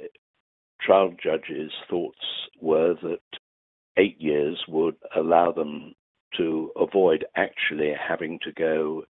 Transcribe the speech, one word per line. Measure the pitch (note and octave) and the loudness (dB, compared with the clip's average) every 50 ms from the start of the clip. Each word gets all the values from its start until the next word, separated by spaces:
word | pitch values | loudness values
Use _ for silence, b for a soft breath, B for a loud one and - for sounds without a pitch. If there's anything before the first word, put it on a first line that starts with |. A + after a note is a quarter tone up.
| - - - _ _ _ _ _ _ _ _ _ _ _ _ - | -10 -14 -18 _ _ _ _ _ _ _ _ _ _ _ _ -2
trial | - - F#2+ G2 G2 F2+ E2+ - | 4 6 6 6 6 2 -2 -4
judge's | - E2+ D#2 D#2 - - D2+ C#2+ D#2 D2+ - - - - | -4 -2 -2 -2 -4 -6 -8 -8 -8 -8 -10 -14 -8 -6
thoughts | F2+ F2 E2 C2 - - - - - - - - _ _ | -4 -4 -4 -6 -8 -10 -12 -10 -10 -10 -12 -14 _ _
were | - D#2 D#2 D#2 D#2+ F2 E2+ D#2 | 0 2 2 4 4 2 0 0
that | - E2 E2+ - _ _ - - _ _ _ _ _ _ _ _ _ _ - | -4 -6 -6 -8 _ _ -20 -20 _ _ _ _ _ _ _ _ _ _ 2
eight | F#2 G2 G#2 - - | 2 2 2 0 -2
years | D#2 D2+ D2 D2 D2 D2+ F2 - - - | -2 0 0 2 0 0 -2 -6 -8 -4
would | D#2+ D#2 E2 E2 D#2 _ - - - | -2 0 0 0 -2 _ -10 -4 -2
allow | E2 D#2+ E2 E2+ E2+ F2 E2+ | 0 2 4 6 6 4 4
them | E2 E2+ D#2 D2+ D2+ D2+ D2+ D2+ - _ _ _ _ _ _ _ - | 0 -2 -4 -6 -8 -12 -14 -16 -20 _ _ _ _ _ _ _ -4
to | - F2 D#2+ D#2+ D#2 D#2+ - - | -2 -2 0 -2 -2 -4 -4 -2
avoid | - F#2 E2 - G2 F#2 F2 D#2+ D2+ - - - | 0 0 2 4 4 4 4 4 2 -2 -4 -2
actually | F2 G2 - - - - - D#2 D2+ D2+ D2 D2 | -2 -2 -2 -4 -4 -4 -4 -2 -2 -2 -2 -2
having | C#2+ - - E2 - E2 D#2+ E2+ D#2+ - | -4 -4 -6 -6 -6 -6 -8 -8 -10 -12
to | E2 - | -10 -4
go | - E2 D#2+ D#2 D#2 D#2 D#2 D#2+ D#2 D2 - | -2 0 0 0 0 0 -2 -4 -6 -10 -12